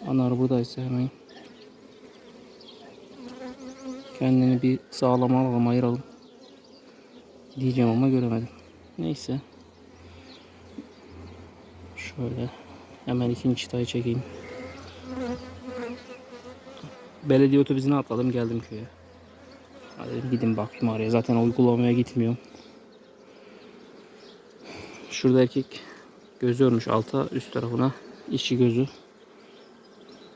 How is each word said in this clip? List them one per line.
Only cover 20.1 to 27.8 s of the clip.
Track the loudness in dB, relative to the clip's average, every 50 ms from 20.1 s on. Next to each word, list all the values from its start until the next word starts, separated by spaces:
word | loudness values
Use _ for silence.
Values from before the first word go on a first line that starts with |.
dedim, | -8 -6 -4 -2
gidin | -2 0 2 0 0
bakayım | 0 -2 -6 -4 -2 -2 0
araya. | 0 0 0 2
Zaten | 2 2 2 2 2
uygulamaya | 4 4 4 4 4 4 6 6 4 4 4
gitmiyorum. | 4 2 2 0 0 0 0 0 0 -2 -6 -14 -20 -20 -20 -20 -20 -20 -20 -20 -20 -20 -20 -20 -20 -20 -20 -20 -20 -20 -20 -20 -20 -20 -20 -20 -20 -20 -20 -20 -20 -20 -20 -20 -20 -20 -20 -20 -20 -20 -20 -20 -20 -20 -20 -18 -16 -16 -16 -16 -18 -18 -16 -12
Şurada | -4 0 2 4 6 6
erkek | 4 4 2 -2 -6 -6 -8 -18 -18 -18 -20 -20 -20 -20 -20 -20 -20 -20 -8 -2
gözü | 0 0 4 4 4
örmüş | 6 4 4 2
alta, | 2 0 0 0 0 -2 -2 -2 -2
üst | -4 -6 -6 -6 -6
tarafına | -4 -4 -2 0 2